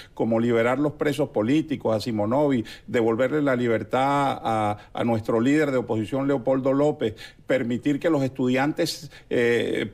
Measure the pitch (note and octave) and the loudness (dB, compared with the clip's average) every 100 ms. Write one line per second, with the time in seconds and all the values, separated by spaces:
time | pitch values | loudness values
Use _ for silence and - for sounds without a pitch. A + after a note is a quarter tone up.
0 | - - A2 A2+ A#2+ A#2 A#2 C3 D3 - | -14 -4 0 2 2 2 2 2 -2 0
1 | D3 C#3 C#3+ G#2+ A2 D#3 D3+ B2+ A2+ A2 | -2 0 -2 0 2 2 0 -4 -2 -2
2 | B2 A2 G#2 C3 D3 B2+ G#2+ - - A#2+ | -2 -2 0 2 2 0 -2 -10 -4 0
3 | A2+ A2+ B2+ D3+ C#3+ B2 A#2+ A2 A2+ B2+ | 2 2 0 2 0 0 0 0 0 0
4 | C3+ C#3+ C3+ A#2+ A#2 A2 G#2+ G#2 - - | 2 2 0 -2 -2 0 -2 -4 -8 -4
5 | A#2+ A2+ A2 A#2 B2 D3+ D3 C3 A2 A2 | -2 0 0 2 2 2 2 0 -2 -2
6 | G#2 C3+ C#3 - A#2 C3+ C3 C#3 D3 D3 | -2 -2 0 0 0 0 2 2 2 0
7 | A2+ - - - - C3 A#2 A#2+ C#3+ C#3+ | -4 -4 -18 -12 -2 -2 0 -2 -2 0
8 | F3 D3 C3+ C3 B2+ B2+ C#3+ D#3+ D#3+ - | 0 0 0 -2 0 2 0 0 -4 -4
9 | D3+ - - B2 A#2+ A#2 G#2+ - A2+ | -12 -16 -4 0 2 2 0 -2 -4